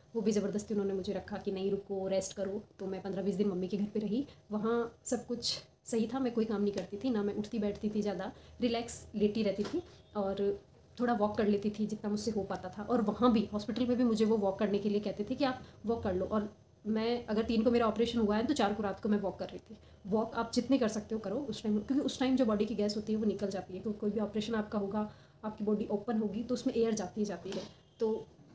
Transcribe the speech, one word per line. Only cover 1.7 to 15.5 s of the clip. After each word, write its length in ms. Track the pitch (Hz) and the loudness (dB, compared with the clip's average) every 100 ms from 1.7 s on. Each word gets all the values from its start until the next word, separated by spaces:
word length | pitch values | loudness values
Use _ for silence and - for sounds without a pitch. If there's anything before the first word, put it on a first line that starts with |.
रुको, 360 | 196 - 196 190 | -2 -2 -4 0
rest 260 | 190 185 | 0 0
करो, 280 | - 185 208 - - | -4 -4 -4 -8 -10
तो 60 | 190 | -8
मैं 160 | 190 | -6
पन्द्रह 220 | 190 180 | -4 -2
बीस 120 | 190 180 | 0 2
दिन 120 | 208 | 0
मम्मी 200 | 180 185 | 0 -2
के 100 | 196 | -2
घर 100 | 208 | -2
पे 60 | 214 | -2
रही। 260 | 214 220 285 - - | -2 -2 -4 -10 -8
वहाँ 420 | 214 220 233 233 - - | -4 0 0 -2 -6 -4
सब 200 | 233 - | -4 -2
कुछ 320 | 240 - - - _ - | -4 -4 -4 -8 _ -4
सही 220 | 226 214 | 0 0
था, 60 | 262 | 0
मैं 140 | 254 | 0
कोई 120 | 233 220 | 0 0
काम 160 | 202 | 2
नहीं 120 | 202 | 0
करती 240 | 202 180 202 | 0 -4 -4
थी, 120 | 262 | 0
ना 140 | 220 | 2
मैं 100 | 202 | 0
उठती 260 | 202 208 233 | -2 -2 -2
बैठती 300 | 202 202 214 | -2 -2 -2
थी 120 | 208 | 0
ज़्यादा, 300 | 208 185 190 - - - | 0 -2 -6 -10 -18 -2
रिलैक्स 440 | 240 233 240 - - 208 | 0 0 -2 -8 -8 2
लेटी 280 | 208 214 | 2 4
रहती 200 | 202 196 | 2 0
थी 180 | 202 339 - - - 208 | -2 -4 -6 -12 -10 -4
और 460 | 196 196 202 202 - - - - | -2 0 0 0 -6 -20 -18 -2
थोड़ा 140 | 240 | 0
walk 240 | 220 208 208 | 4 2 4
कर 100 | 208 | 4
लेती 220 | 202 214 | 4 2
थी 160 | 208 208 | -2 -2
जितना 240 | - 208 | -2 -2
मुझसे 220 | 208 226 | -2 0
हो 120 | 208 | -2
पाता 300 | 190 185 185 - | -2 -4 -6 -8
था। 60 | |
और 180 | 208 247 | 0 2
वहाँ 320 | 208 - 247 | 2 4 6
भी 160 | 220 - | 6 4
hospital 340 | 208 - 226 240 | -2 -2 0 2
में 100 | 240 | 4
भी 60 | |
मुझे 220 | 247 214 214 | 4 4 4
वो 120 | 220 | 4
walk 220 | 196 190 | 2 2
करने 200 | 208 196 | 2 2
के 100 | 208 | 2
लिए 100 | 202 | 0
कहते 260 | 208 185 208 | 0 -4 -4
थे 60 | 262 | 0
कि 80 | |
आप 180 | 285 | 0